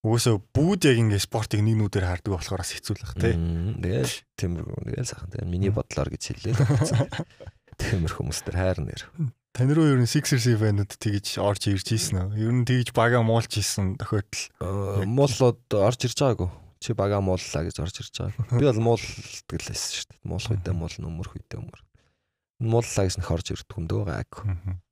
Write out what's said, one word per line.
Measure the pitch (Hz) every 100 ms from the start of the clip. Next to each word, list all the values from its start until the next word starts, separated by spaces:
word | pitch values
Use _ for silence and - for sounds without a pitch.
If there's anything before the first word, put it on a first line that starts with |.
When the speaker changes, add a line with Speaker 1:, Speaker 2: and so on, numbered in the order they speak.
Speaker 1:
Угсаа | 107 117 123 107 -
бүгд | - 160 202
яг | 156 120
ингэ | 113 101
спортыг | - 113 110 107
нэг | 110 110
нүдээр | 104 98
хардаг | 90 90 104 92
болохоор | - 95
бас | - -
хэцүү | -
л | 101 85
бах, | -
тий. | 90
Speaker 2:
Мм, | 82 85 85 92 -
тэгэл | 87 113 127 - _ -
тиймэр, | 92 85 - -
тэгэл | - - 127
сайхан, | - 90
тий. | - 87
Миний | 87 98
Speaker 1:
Мм. | 107
Speaker 2:
бодлоор | - - 67
гэж | - -
хэллээ | - -
л. | 104
Speaker 1:
<laughs> | 135 123 156 113 - - 165 _ - _ _ -
Speaker 2:
Тиймэр | - 98 80
хүмүүс | - 67 85
төр | -
хайр | 85 92 90
нэр. | 71 - - - 143 - _ -
Speaker 1:
Тань | 131
руу | 151 156
ер | 135
нь | 117
Sixers-ийн | 147 - 131 117 110
фэнүүд | 107 101 101 -
тэгж | 110 101 - -
орж | 98 101 -
ирж | 98 -
ийсэн | 110 - 95 92 104
үү? |
Ер | 110
нь | 123 120
тэгж | 127 120
багаа | - 117 120
муулж | 113 113 113 110
ийсэн | 98 - 95 95
тохиолдол. | - 107 - - - _
Speaker 2:
Э, | 85 98 98 98
Speaker 1:
Яг | 95
Speaker 2:
муулууд | 127 143 110 127 117 _
орж | 104 101 123
ирж | 127 -
байгаагүй. | 139 107 90 - - _
Чи | -
багаа | 107 98 101
мууллаа | 95 92 - -
гэж | 82 -
орж | 80 -
ирж | -
байгаа. | - 92 - 110
Speaker 1:
<laughs> | 120
Speaker 2:
Би | 139
бол | 110 113
муулдаг | 113 - - - - _ 156
л | -
байсан | - -
шүү | - -
дээ. | -
Муулах | - 87 -
үедээ | 104 87
Speaker 1:
Мгм. | 85
Speaker 2:
муулна, | 82 - -
өмөрх | 82 -
үедээ | - - -
өмөр. | - - _ _ _ _ _ _ _ _
Мууллаа | 113 117 117 - 95
гэж | 90
нөх | 87
орж | 82 -
ирдэг | - -
юм | - 80
дөө | 101 101
гайгүй. | 69 - - 104
Speaker 1:
Мгм. | 87 92 92 _